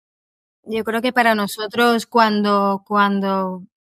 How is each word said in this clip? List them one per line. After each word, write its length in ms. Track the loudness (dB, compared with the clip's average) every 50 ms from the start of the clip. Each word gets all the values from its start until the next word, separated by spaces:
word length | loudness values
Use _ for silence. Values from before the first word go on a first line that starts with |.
| _ _ _ _ _ _ _ _ _ _ _ _ -12
yo 180 | -8 -6 -6
creo 180 | -4 -4 -4 -2
que 120 | -2 -2
para 220 | 0 2 2 2 2
nosotros 720 | 0 -2 -6 -6 -8 -10 -6 -2 0 2 2 2 0 -2
cuando, 760 | _ 2 2 4 4 2 0 0 2 2 2 2 0 -2 -4 _
cuando, 800 | -2 0 2 2 2 0 -2 -2 -2 -2 -2 -4 -4 -8 -10 -14 -20 _ _